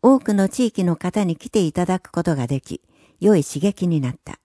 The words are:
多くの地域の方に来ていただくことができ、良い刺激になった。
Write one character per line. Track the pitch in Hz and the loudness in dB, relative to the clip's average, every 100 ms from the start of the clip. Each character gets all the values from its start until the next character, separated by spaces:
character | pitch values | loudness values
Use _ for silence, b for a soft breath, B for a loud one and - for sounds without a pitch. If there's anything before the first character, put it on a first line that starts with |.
多 | 247 269 | 6 4
く | - | 4
の | 208 190 | 0 0
地 | - 247 | 0 -2
域 | - | 0
の | 180 165 | -2 -2
方 | 175 214 | -2 -2
に | 196 165 | -2 -2
来 | - | -2
て | 220 | 0
い | 170 | 0
た | 147 | 0
だ | 180 185 | -2 -2
く | - | -4
こ | - | -6
と | 175 151 | -2 -2
が | 120 | -2
で | 135 | -4
き、 | - - b b b b | -6 -16 b b b b
良 | 190 202 | 2 2
い | |
刺 | 143 - | 2 -2
激 | 185 196 180 | -4 -2 -2
に | 160 | -2
な | 131 | -2
っ | 127 | -8
た。 | - - | -14 -20